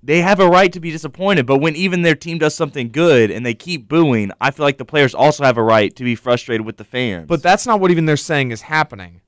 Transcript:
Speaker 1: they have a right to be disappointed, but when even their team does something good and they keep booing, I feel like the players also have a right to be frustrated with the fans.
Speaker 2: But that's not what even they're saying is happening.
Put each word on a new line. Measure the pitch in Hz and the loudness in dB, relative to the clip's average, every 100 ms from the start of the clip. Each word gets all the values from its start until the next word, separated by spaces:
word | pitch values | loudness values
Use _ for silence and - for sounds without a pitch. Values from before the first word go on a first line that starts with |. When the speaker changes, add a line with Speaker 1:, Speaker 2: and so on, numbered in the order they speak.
Speaker 1:
they | - 165 | 0 0
have | 175 196 | 2 4
a | 190 | 4
right | 180 190 | 6 2
to | 175 | -2
be | 165 | -12
disappointed, | 156 156 135 190 190 127 | -10 -12 -6 -2 0 2
but | 135 | 2
when | 156 | 0
even | 156 190 180 | -2 -2 0
their | 170 | 0
team | 151 170 165 | 0 -4 -2
does | 151 | -2
something | - 156 143 120 | -2 -6 -6 -8
good | 117 170 135 110 | 0 4 4 4
and | 92 | 0
they | 123 | -6
keep | 113 170 170 107 | -8 -8 -12 -4
booing, | 156 165 120 101 - | 0 2 2 -2 -4
I | 131 | -6
feel | 139 | -2
like | 147 135 | -2 -2
the | |
players | 120 151 139 | -4 0 0
also | - 139 151 | 2 2 2
have | 139 117 | 0 2
a | |
right | 110 110 104 - | 2 4 2 -2
to | |
be | 123 | -6
frustrated | 117 127 120 - 113 | -6 -2 -2 -2 -6
with | 110 110 | -6 -12
the | |
fans. | 104 127 127 92 78 | -12 -6 -6 -6 -6
Speaker 2:
But | 170 | -4
that's | 170 208 254 | 0 0 0
not | 214 | 0
what | 185 | 2
even | 170 160 | 2 2
they're | 147 | -2
saying | - 151 131 | -2 -4 -4
is | 113 | -8
happening. | - 156 151 104 90 87 | -6 -4 -4 -8 -20 -20